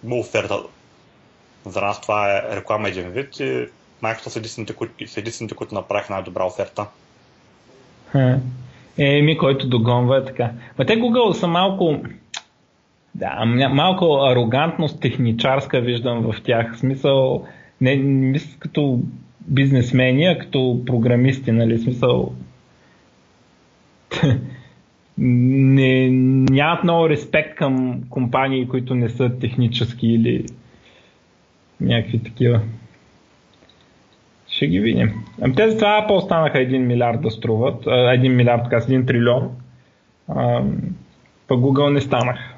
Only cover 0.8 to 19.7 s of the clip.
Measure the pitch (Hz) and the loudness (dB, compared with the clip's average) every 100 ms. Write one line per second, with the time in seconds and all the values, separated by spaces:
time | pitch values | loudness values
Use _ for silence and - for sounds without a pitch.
0.8 | _ _ _ _ _ _ _ _ 101 95 | _ _ _ _ _ _ _ _ -10 -6
1.8 | 101 98 - 104 101 98 - 101 - 107 | -4 -6 -4 0 0 0 -2 -8 -4 -4
2.8 | 104 92 90 98 139 - 135 127 120 _ | -4 -6 -8 -10 -10 -8 -6 -6 -8 _
3.8 | _ _ 110 113 - - 110 - 104 107 | _ _ -6 -6 -8 -12 -12 -12 -12 -10
4.8 | 113 - - - 110 - 110 - - 101 | -12 -12 -12 -10 -10 -10 -12 -10 -8 -10
5.8 | 92 101 101 98 90 90 92 - 95 - | -4 -6 -4 -8 -8 -4 -4 -4 -8 -8
6.8 | 101 _ _ _ _ _ _ _ _ - | -10 _ _ _ _ _ _ _ _ -20
7.8 | _ _ - 139 127 127 127 - - - | _ _ -4 0 2 0 -2 -12 -18 -20
8.8 | - - 143 143 147 156 139 139 135 120 | -16 -2 2 4 2 2 2 0 0 0
9.8 | 110 123 123 135 127 - 117 - - - | 2 2 2 2 0 -6 -6 -6 -16 -4
10.8 | - 226 240 247 226 160 175 170 190 190 | 0 2 2 2 2 0 0 2 0 0
11.8 | 175 - - - _ - - _ _ _ | 0 -2 -6 -16 _ -18 -18 _ _ _
12.8 | _ _ _ - 92 67 117 120 135 139 | _ _ _ -8 -8 -2 0 2 2 2
13.8 | 175 190 170 143 135 127 117 127 160 170 | 2 2 2 4 4 2 2 0 0 0
14.8 | 156 - 123 117 120 113 135 135 135 131 | -4 -2 -4 0 -2 0 0 0 0 -2
15.8 | 120 120 123 117 110 107 - 117 113 - | 0 -2 -2 -2 -2 -4 0 0 0 -2
16.8 | 131 135 143 135 131 135 - - - _ | -4 0 2 2 2 -2 -8 -20 -20 _
17.8 | 127 139 139 135 131 139 - - - - | 0 2 2 2 2 -2 -6 -14 -6 -2
18.8 | 143 127 - - - _ - 135 139 | 0 0 -4 -10 -20 _ -4 0 4